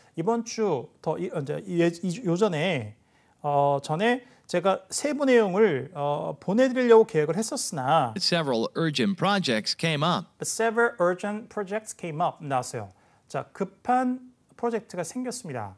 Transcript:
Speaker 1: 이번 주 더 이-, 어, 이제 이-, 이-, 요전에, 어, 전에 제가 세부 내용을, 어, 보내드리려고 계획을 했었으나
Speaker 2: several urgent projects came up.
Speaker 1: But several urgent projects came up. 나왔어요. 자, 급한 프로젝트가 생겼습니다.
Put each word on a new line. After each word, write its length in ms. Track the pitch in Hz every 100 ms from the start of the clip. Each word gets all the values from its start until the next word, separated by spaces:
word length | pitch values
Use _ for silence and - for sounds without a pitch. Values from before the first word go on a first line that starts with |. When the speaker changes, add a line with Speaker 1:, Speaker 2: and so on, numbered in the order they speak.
| _ -
Speaker 1:
이번 300 | 170 233 226
주 440 | - 208 139 - _
더 160 | - 160
이-, 140 | 180
어, 60 | 170
이제 240 | 139 151 196
이-, 340 | 175 170 170
이-, 200 | 185 180
요전에, 720 | 214 170 214 151 180 151 104 - _ _ _ _
어, 380 | 147 143 143 139
전에 440 | - 160 226 254 - _ -
제가 360 | 180 190 190 -
세부 340 | - 285 285 269
내용을, 640 | 240 208 185 220 135 131 151
어, 420 | 143 147 165 156
보내드리려고 640 | - 214 262 254 247 226 220
계획을 300 | 156 151 165
했었으나 800 | 220 294 - 151 127 160 123 110
Speaker 2:
several 500 | - 170 143 117 113 -
urgent 400 | 165 139 107 95
projects 580 | 180 202 147 110 - -
came 300 | 165 147 160
up. 220 | 131 170 _
Speaker 1:
But 100 | 151
several 480 | - 226 220 240 240
urgent 500 | 175 180 208 208 -
projects 460 | - 185 214 214 -
came 260 | 170 151
up. 120 | 170 -
나왔어요. 480 | 151 131 123 123 98 - _ _ _
자, 180 | 139 -
급한 800 | - 190 - - 254 254 262 - _ _ -
프로젝트가 480 | 240 233 226 180
생겼습니다. 720 | 165 254 247 247 170 123 101